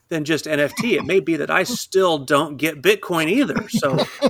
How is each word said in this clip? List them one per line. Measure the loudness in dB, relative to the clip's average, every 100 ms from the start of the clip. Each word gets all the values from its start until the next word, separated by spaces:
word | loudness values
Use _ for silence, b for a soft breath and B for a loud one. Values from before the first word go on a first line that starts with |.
| _
than | -6 -2
just | -2 -2
N | -2
F | -2 -2
T. | 0 0
It | 2
may | 0
be | 2 -2
that | 0
I | 0
still | 0 -4 -2 2 2 2
don't | 2 2 2 -2
get | -4 0
Bitcoin | 0 0 0 -2 2
either. | 2 2 0 -2
So | -2 0 0 -2 0 -2